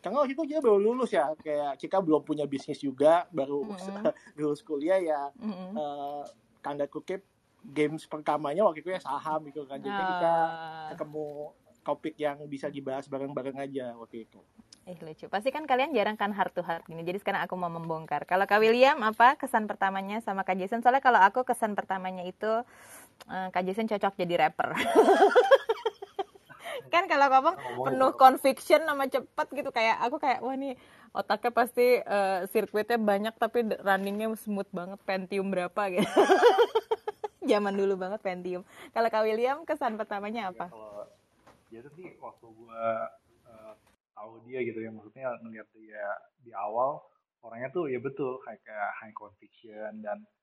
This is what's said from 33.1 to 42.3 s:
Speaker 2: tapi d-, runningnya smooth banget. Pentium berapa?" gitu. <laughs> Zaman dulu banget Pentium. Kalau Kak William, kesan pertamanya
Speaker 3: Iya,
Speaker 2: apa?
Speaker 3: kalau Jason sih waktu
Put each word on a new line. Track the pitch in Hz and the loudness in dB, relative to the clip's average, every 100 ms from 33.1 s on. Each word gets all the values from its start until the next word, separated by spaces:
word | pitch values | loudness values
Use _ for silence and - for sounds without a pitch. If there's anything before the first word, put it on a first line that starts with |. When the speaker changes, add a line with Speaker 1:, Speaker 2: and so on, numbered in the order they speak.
| 196 214 | 0 -2
Speaker 2:
tapi | - 226 240 | -2 -2 0
d-, | 226 - | -2 -2
runningnya | 202 190 196 202 220 | 0 0 0 -4 -6
smooth | 220 - 202 196 | -6 -6 -6 -6
banget. | 180 175 196 | -8 -10 -12
Pentium | - 190 185 196 190 | -6 -4 -2 -4 -2
berapa?" | 185 175 - 202 | -2 -2 -2 -2
gitu. | 180 | 0
<laughs> | - - 294 370 466 381 - 440 - 427 - - 415 _ | 0 4 6 6 6 6 2 2 -2 -6 -6 -10 -14 _
Zaman | 311 214 202 | 0 2 2
dulu | 196 196 190 | 0 0 -2
banget | 185 214 | -4 -6
Pentium. | 196 180 180 180 190 - 311 | -6 -6 -8 -8 -10 -20 -10
Kalau | 233 233 | -2 0
Kak | 220 | 2
William, | 220 220 240 285 | 0 2 0 -2
kesan | 339 311 262 214 | -4 -4 -2 -4
pertamanya | 214 202 208 226 196 | -6 -6 -6 -6 -8
Speaker 3:
Iya, | |
Speaker 2:
apa? | 180 175 | -8 -12
Speaker 3:
kalau | 113 107 104 - _ _ _ _ _ _ | -12 -16 -14 -16 _ _ _ _ _ _
Jason | 113 131 151 | -20 -20 -20
sih | 180 127 | -20 -18
waktu | 123 | -18